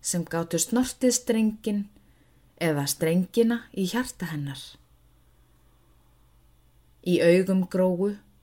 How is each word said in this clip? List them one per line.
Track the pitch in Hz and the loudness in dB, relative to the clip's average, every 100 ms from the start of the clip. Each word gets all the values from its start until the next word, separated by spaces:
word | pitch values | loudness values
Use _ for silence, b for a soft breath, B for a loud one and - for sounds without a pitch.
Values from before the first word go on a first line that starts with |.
sem | - 175 170 | -6 -4 -4
gátu | 165 165 165 | -4 -2 -2
snortið | - 240 254 - 254 226 | 0 0 0 0 0 0
strenginn | - 226 220 214 220 208 202 - b b b b b b | 0 0 0 -2 -4 -4 -6 -12 b b b b b b
eða | 170 147 143 | -2 0 -2
strengina | - 160 175 180 233 226 233 - | -2 0 0 0 2 2 0 -6
í | 196 185 | -6 -4
hjarta | 226 254 - 165 | -2 -4 -8 -8
hennar. | 151 143 135 - - _ _ _ _ _ _ _ _ _ _ _ _ _ _ _ _ _ _ _ _ _ _ | -8 -8 -10 -16 -20 _ _ _ _ _ _ _ _ _ _ _ _ _ _ _ _ _ _ _ _ _ _
Í | 180 175 | 0 4
augum | 170 180 190 190 180 | 6 6 4 0 0
Gróu | 185 185 175 202 208 - _ | 0 0 0 -2 -4 -14 _